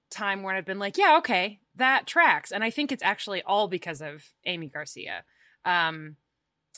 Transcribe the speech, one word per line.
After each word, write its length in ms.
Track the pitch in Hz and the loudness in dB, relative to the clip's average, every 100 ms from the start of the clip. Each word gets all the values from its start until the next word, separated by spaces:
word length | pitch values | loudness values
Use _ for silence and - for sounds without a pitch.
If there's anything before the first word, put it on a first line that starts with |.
| _ | _
time 340 | - 208 196 | -6 -4 -2
when 120 | 190 190 | -4 -4
I've 100 | 185 | -4
been 140 | 196 | -4
like, 180 | 202 - | -4 2
"Yeah, 200 | 392 311 | 6 6
okay, 420 | 320 196 190 208 _ - | 4 0 0 -4 _ -2
that 320 | 262 269 - | 2 2 2
tracks." 440 | - 320 156 - | 4 6 4 0
And 120 | 190 | -2
I 60 | 226 | -2
think 220 | 233 294 | -2 -4
it's 120 | 254 | -2
actually 380 | 180 208 - 190 | -2 -2 -4 -6
all 260 | - 202 208 | 0 2 2
because 340 | 175 175 151 | -2 -6 -8
of 220 | 151 151 - _ - | -10 -12 -18 _ -8
Amy 220 | 180 156 | -6 -8
Garcia, 560 | 147 151 - 85 87 - _ _ _ - | -10 -12 -12 -10 -10 -12 _ _ _ 0
um, 500 | 175 165 160 156 147 _ _ _ _ _ | 2 2 -2 -10 -16 _ _ _ _ _